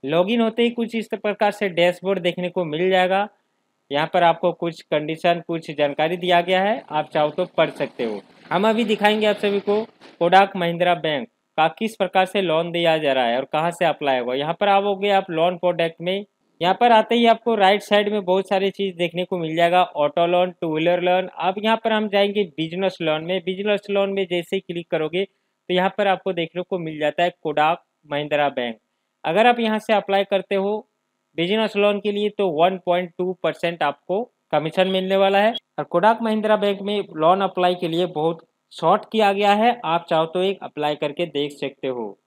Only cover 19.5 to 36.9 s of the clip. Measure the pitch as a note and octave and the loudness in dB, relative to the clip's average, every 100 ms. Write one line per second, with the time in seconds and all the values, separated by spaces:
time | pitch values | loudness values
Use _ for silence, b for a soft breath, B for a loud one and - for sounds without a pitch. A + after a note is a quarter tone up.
19.5 | D#3+ E3+ F3+ F3 D3 D3 E3+ E3+ F3+ F3+ | 2 4 4 2 0 0 2 2 2 0
20.5 | F3 E3 D#3 E3 F3 F3+ F#3 F#3 - F3 | -4 -4 0 0 0 2 0 -2 -4 -4
21.5 | G3 G#3+ A3 A3+ A3 G#3+ G3 G3+ G3+ F#3 | -2 0 0 0 -2 0 0 0 0 -4
22.5 | D3+ D#3+ F3 F#3+ - D#3+ D#3 D#3+ F#3 F3 | -6 -6 -2 -4 -2 -2 -2 -4 -6 -6
23.5 | F#3 G#3 G3+ - G3 G3 G3 F#3 F3 E3 | -6 -2 -2 -2 -2 0 -2 -2 -4 -4
24.5 | F#3+ - E3+ E3 D#3+ D#3 F3 G3 _ _ | -6 -6 -10 -4 -4 -2 -4 -6 _ _
25.5 | _ - F3+ F#3+ F#3+ G3+ F#3 F#3+ F3 E3 | _ -2 0 0 0 0 0 -2 -4 -6
26.5 | F3 F3 F#3 D#3+ D3+ D3+ D3 F3 - D#3+ | -8 -6 -6 -6 -2 -2 0 -2 -2 -4
27.5 | D3 D3+ F3 _ _ D3 D3 D3 D3 C#3+ | 0 2 0 _ _ _ -6 -2 0 0
28.5 | C3 A#2+ A2 _ _ _ _ D3 F3 A#3+ | 0 -6 -8 _ _ _ _ -2 4 4
29.5 | A#3+ A3 G#3+ - G#3 F#3+ G3 G3 G3 F#3+ | 4 0 -2 0 0 2 0 0 -2 -2
30.5 | G3 G3 G#3+ - _ _ _ _ - E3+ | -2 -2 -6 -10 _ _ _ _ -6 -2
31.5 | A3 G#3+ G#3 G#3 G3+ G#3 G3+ G#3 G#3 G3 | 0 0 2 0 2 -2 -2 -4 -2 -2
32.5 | D3+ F3 F#3 F3+ F3 F3+ - F#3 F3+ E3 | 2 2 2 -2 -2 -2 -6 -6 -2 -4
33.5 | - E3+ E3+ E3 - - F#3+ B3 _ _ | -2 -6 -2 -4 -4 -6 -6 -6 _ _
34.5 | D3+ D#3 F#3+ F#3 F#3+ F#3 F#3+ F#3+ G3 G#3+ | -2 -2 0 0 0 0 2 4 4 2
35.5 | A3+ _ - D3 F3 G#3 A3+ A3+ G#3+ G#3+ | -2 _ -12 -2 2 2 2 -2 -2 0
36.5 | G#3+ G3+ G3 G3 | 2 0 -2 -4